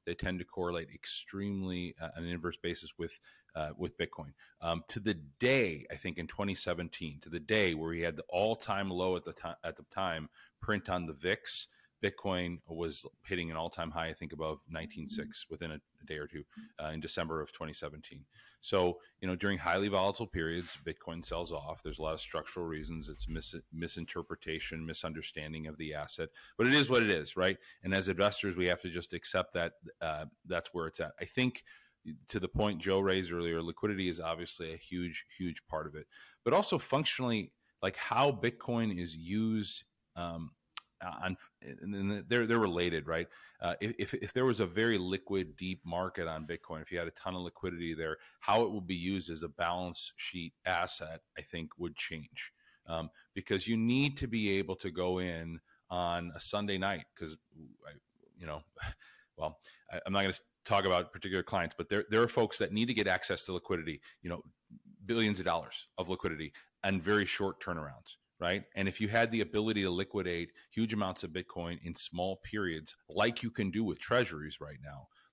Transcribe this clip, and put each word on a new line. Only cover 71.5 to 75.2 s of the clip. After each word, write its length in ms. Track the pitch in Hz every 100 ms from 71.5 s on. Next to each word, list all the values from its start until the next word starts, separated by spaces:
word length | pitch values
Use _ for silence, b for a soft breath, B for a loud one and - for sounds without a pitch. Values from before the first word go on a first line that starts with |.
| - 85 85
in 100 | 85
small 440 | 80 - 87 92 92
periods, 580 | - 107 92 80 76 - -
like 340 | 90 113 120
you 80 | 120
can 180 | - 98
do 140 | 101
with 160 | 110 78
treasuries 640 | - 120 113 80 76 -
right 160 | 73 69
now, 280 | 71 69 - b